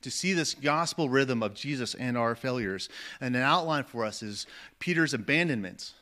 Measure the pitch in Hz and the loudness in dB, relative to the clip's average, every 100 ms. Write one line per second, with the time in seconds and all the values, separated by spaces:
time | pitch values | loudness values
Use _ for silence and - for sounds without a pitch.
0 | 135 - 180 185 151 - 139 151 165 - | -6 -2 0 2 0 0 2 2 2 0
1 | 151 131 135 123 110 101 139 143 120 - | 2 4 4 2 0 -2 -6 -4 -4 -4
2 | 127 123 117 117 131 123 104 95 - - | -2 0 0 0 -2 -2 -2 -4 -6 -12
3 | - - 131 123 131 160 165 151 131 120 | -14 -8 -4 2 4 4 4 -2 -2 -2
4 | 110 101 110 104 - - - _ - 165 | -2 -2 -8 -8 -10 -14 -20 _ -2 2
5 | 160 127 104 143 170 123 95 90 - - | 4 2 2 2 4 0 -2 -10 -16 -16